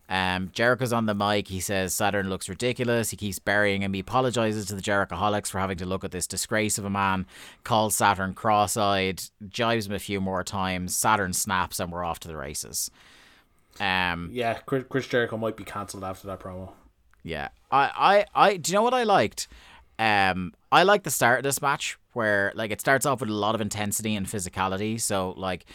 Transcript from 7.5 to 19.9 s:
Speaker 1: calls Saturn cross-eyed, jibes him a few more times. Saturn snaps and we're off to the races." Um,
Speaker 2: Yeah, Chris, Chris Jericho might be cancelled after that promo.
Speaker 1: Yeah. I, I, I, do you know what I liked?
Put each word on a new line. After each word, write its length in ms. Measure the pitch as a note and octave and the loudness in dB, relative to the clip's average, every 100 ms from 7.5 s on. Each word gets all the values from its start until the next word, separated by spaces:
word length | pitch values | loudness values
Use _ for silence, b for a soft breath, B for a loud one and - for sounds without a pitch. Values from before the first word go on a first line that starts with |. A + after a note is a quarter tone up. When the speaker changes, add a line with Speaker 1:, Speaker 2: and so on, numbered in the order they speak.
| B | B
Speaker 1:
calls 300 | - A2 G#2+ - | 0 2 2 4
Saturn 380 | G#2 F#2 F#2+ | 4 4 0
cross-eyed, 880 | - A2+ G#2 G2+ A#2 G2+ G2 F#2+ F2+ - _ G2+ | -2 2 4 4 2 2 2 0 -2 -10 _ -12
jibes 380 | - A#2 A#2 G2 | -2 0 0 -2
him 80 | |
a 40 | G2 | -6
few 220 | - G2 | -4 -2
more 240 | F#2+ F#2 | -2 -2
times. 500 | F2+ G2 F#2 F#2 F2+ | -4 -4 -2 -2 -4
Saturn 380 | - A2+ G#2+ F2+ | 0 2 2 0
snaps 480 | F2 - F#2 E2+ - | -2 0 0 0 -4
and 100 | F2 | -6
we're 140 | E2+ | -4
off 160 | F2 D#2+ | -4 -6
to 80 | F2 | -8
the 80 | D#2 | -10
races." 540 | C#2 D2 A1+ - - B B B B B B _ _ - | -8 -10 -8 -6 -8 B B B B B B _ _ -6
Um, 480 | G2+ F#2 F2+ E2+ E2+ | -2 0 0 -2 -6
Speaker 2:
Yeah, 220 | A#2+ A#2 G#2+ - | -4 -4 -4 -4
Chris, 180 | C3+ B2+ | -4 -2
Chris 160 | C3 - | -6 -2
Jericho 320 | B2+ A#2 A2+ | -2 -2 -2
might 180 | A2+ G#2+ | -4 -6
be 80 | |
cancelled 400 | G2 G#2 G2 G2 | -12 -10 -10 -10
after 220 | F#2+ F#2+ G2+ | -10 -10 -10
that 140 | F#2 | -12
promo. 320 | F#2+ F#2 F#2 - _ _ _ _ | -10 -12 -14 -18 _ _ _ _
Speaker 1:
Yeah. 260 | E2 D#2 C#2 _ - | -10 -8 -8 _ 0
I, 540 | C3+ B2+ - D#3 G3+ - | 2 2 2 4 4 2
I, 140 | C3+ F#3 | 4 4
I, 60 | F#3+ | 4
do 120 | C#3+ | 0
you 60 | G3+ | 2
know 60 | |
what 100 | A#3+ | 2
I 120 | B3+ | 2
liked? 440 | A3 F#3 G#2 - - B B B _ | 4 4 4 -2 -12 B B B _